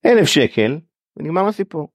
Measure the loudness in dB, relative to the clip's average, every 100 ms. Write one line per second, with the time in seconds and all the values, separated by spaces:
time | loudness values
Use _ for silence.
0 | 4 2 4 2 0 0 -2 -2 _ _
1 | _ -14 -6 -2 -2 -4 -8 -8 -12